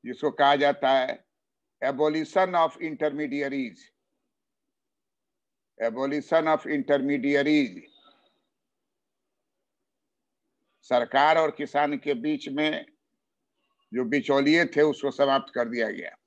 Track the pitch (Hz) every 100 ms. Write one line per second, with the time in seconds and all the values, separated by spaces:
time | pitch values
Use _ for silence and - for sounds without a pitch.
0 | 123 113 147 - 143 143 143 143 160 170
1 | 160 - _ _ _ _ _ _ 127 135
2 | 151 156 151 190 185 175 160 - 165 147
3 | 151 143 147 143 139 139 120 87 _ _
4 | _ _ _ _ _ _ _ _ _ _
5 | _ _ _ _ _ _ _ _ 113 117
6 | 139 147 - 165 156 156 - 147 139 143
7 | 135 143 139 143 143 151 123 87 - _
8 | _ _ _ _ _ _ _ _ _ _
9 | _ _ _ _ _ _ _ _ _ _
10 | _ _ _ _ _ _ _ _ - 123
11 | 120 135 147 160 156 - 147 143 147 143
12 | 147 131 147 147 147 139 151 156 - _
13 | _ _ _ _ _ _ _ _ _ 120
14 | 120 139 135 139 139 165 165 151 151 -
15 | 139 131 139 135 - 123 117 120 110 87
16 | 82 -